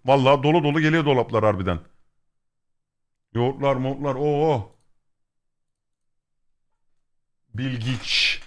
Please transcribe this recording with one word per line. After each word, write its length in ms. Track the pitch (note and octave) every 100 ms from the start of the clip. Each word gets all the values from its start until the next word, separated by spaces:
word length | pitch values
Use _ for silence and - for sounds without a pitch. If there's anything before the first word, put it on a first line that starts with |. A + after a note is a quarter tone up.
| B2+
Vallahi 380 | C#3 C3 C#3+
dolu 200 | C#3+ E3+
dolu 180 | D3 D3+
geliyor 240 | D#3 E3 D3
dolaplar 380 | C3 A2+ A2
harbiden. 360 | G#2+ G2 F#2+ E2+ - _ _ _ _ _ _ _ _ _ _ _ _ _ _
Yoğurtlar, 420 | A2+ B2 C3+ C#3 C3
moğurtlar, 400 | C3 C3+ C#3+ C3
oo. 560 | D3 C#3+ D#3+ C3 G2+ _ _ _ _ _ _ _ _ _ _ _ _ _ _ _ _ _ _ _ _ _ _ _ _ _ _ _ _
Bilgiç, 880 | A2 C3 B2 A2+ A#2+ - - - -